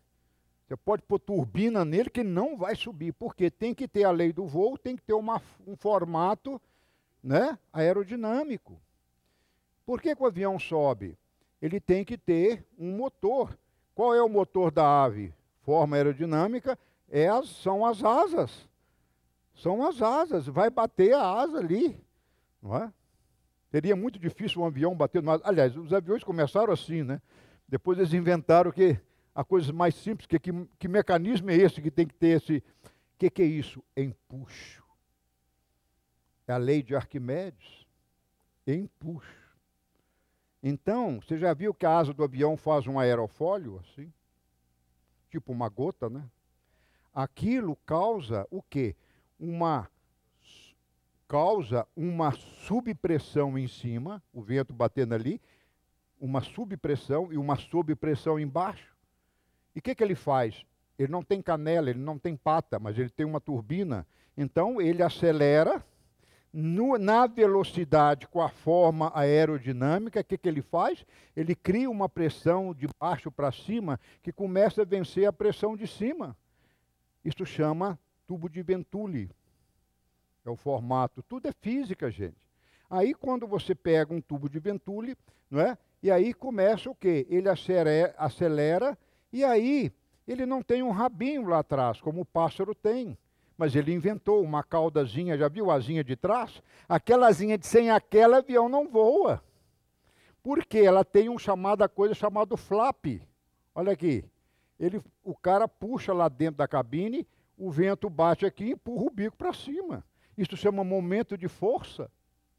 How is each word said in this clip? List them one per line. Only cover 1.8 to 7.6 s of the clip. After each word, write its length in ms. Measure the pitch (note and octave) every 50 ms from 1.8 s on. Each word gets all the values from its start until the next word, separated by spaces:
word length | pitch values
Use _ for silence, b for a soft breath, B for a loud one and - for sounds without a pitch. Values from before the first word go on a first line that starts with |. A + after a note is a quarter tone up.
| F3
nele 280 | D#3 D#3 F#3 B3 B3+
que 120 | - - A#3+
não 320 | G3+ F3 E3+ G#3+ D4 D#4+
vai 220 | A#3 F3+ F#3 A3
subir, 360 | - - A3+ A3 D3 D#3 E3+ D#3+
porque 360 | - A3+ A#3+ - - F#3 E3+
tem 240 | - _ G#3+ A#3 A#3+
que 140 | - C4+ -
ter 160 | - G3+ G3+
a 60 | F#3+
lei 240 | F3+ E3 E3+ E3 E3
do 120 | D#3 G3
voo, 300 | E3+ C#3 D#3+ F#3+ A#3 C4+
tem 200 | - - B3+ B3+
que 60 | B3+ -
ter 120 | - G#3+
uma, 260 | G#3+ G#3+ A3 A3+ G3+ - - - _ -
um 80 | F#3+ G3+
formato, 840 | - - G#3 G#3+ F#3+ F3 E3 E3+ D#3+ E3+ F#3 G#3+ - _ C#4 C#4 B3 - _ _ _ _ _ _ _ _ _ _ _ -
né, 360 | C3 C3+ D#3+ A3+ C#4+ D4+ -